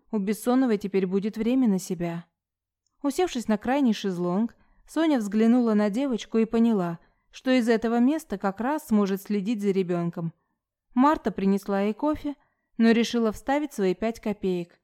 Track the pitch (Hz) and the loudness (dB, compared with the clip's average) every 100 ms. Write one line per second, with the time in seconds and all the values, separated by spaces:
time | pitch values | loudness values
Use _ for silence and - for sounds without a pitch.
0 | _ 220 190 196 247 254 254 208 196 190 | _ -4 -2 -2 0 2 2 0 0 -2
1 | 185 196 208 220 220 262 240 190 - 175 | 0 -2 -2 -4 0 2 2 0 -2 -6
2 | 170 170 - _ _ _ _ _ _ _ | -6 -8 -14 _ _ _ _ _ _ _
3 | 285 277 359 247 214 208 233 277 254 202 | -4 0 -2 -2 -2 -2 0 2 2 0
4 | 202 175 180 180 226 - _ _ _ 302 | -2 -2 -2 0 -2 -6 _ _ _ -2
5 | 330 269 208 214 226 247 233 208 208 208 | 2 0 0 2 4 4 4 2 0 0
6 | 285 220 - 226 226 233 233 208 175 170 | -2 -4 -2 -2 0 2 2 2 -2 -6
7 | _ _ _ - 262 254 226 226 233 233 | _ _ _ -8 0 2 2 0 0 2
8 | 247 311 - 196 196 190 240 302 - 214 | 2 0 -4 -4 -4 -4 -4 -4 0 0
9 | 196 196 - 208 190 220 202 190 175 175 | 2 -2 -4 -4 -2 -2 0 0 0 -2
10 | 170 175 165 - _ _ _ _ _ 247 | -2 -4 -8 -10 _ _ _ _ _ 2
11 | 285 311 220 185 196 196 - 196 202 214 | 2 2 -2 -2 0 0 0 -2 -2 -2
12 | 302 302 285 277 _ _ _ - 226 226 | -4 -4 -6 -12 _ _ _ 2 4 4
13 | 220 240 226 202 - 285 294 - 185 180 | 2 0 -2 -2 -2 -2 -2 -2 -2 0
14 | 220 226 220 208 190 180 170 _ | -4 -4 -6 -4 -4 -4 -6 _